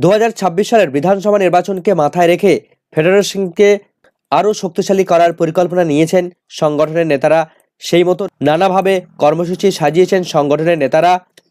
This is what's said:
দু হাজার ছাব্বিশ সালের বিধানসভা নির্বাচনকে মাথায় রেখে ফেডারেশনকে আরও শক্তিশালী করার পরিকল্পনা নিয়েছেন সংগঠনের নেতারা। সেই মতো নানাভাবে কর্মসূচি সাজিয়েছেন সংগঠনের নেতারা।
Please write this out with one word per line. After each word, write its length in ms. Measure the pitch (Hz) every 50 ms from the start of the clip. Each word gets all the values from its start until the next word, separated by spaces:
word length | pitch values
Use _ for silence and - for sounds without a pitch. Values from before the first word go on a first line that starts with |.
দু 80 | 135 175
হাজার 220 | 208 214 220 226
ছাব্বিশ 380 | 220 - 196 180 165 185 208 -
সালের 200 | 240 220 190 143
বিধানসভা 500 | 127 147 165 180 202 196 175 208 208 202
নির্বাচনকে 540 | 190 175 170 180 175 202 196 185 160 214 196
মাথায় 340 | 165 147 143 - 180 175
রেখে 320 | 170 180 170 196 190 151 - - _ _ _ _ _ -
ফেডারেশনকে 840 | 160 156 180 190 202 190 - - 196 196 180 - - 202 202 202 196 - _ _ _ _ _ _ _ _ _
আরও 220 | 143 160 180 208 214
শক্তিশালী 500 | - - 180 - - 175 196 196 190 185
করার 300 | 185 175 170 170 170 170
পরিকল্পনা 500 | - 170 160 165 185 180 170 180 180 175
নিয়েছেন 460 | 160 143 147 160 160 196 185 175 180 - _ _ _
সংগঠনের 580 | - - 165 151 151 143 156 151 160 170 165
নেতারা। 420 | 160 143 127 151 151 156 165 156 - _ _ _ _ _ _
সেই 240 | - - - 170 175
মতো 240 | 175 180 170 202 185 - -
নানাভাবে 600 | 139 143 151 165 190 190 180 190 185 190 190 180 180 - _
কর্মসূচি 540 | - 143 147 156 165 180 170 185 175 - 196
সাজিয়েছেন 520 | 175 - 160 147 156 175 180 180 202 185 180
সংগঠনের 540 | - - 156 143 143 147 151 160 170 175
নেতারা। 480 | 156 139 127 151 156 160 175 180 185 - _ _ _ _ _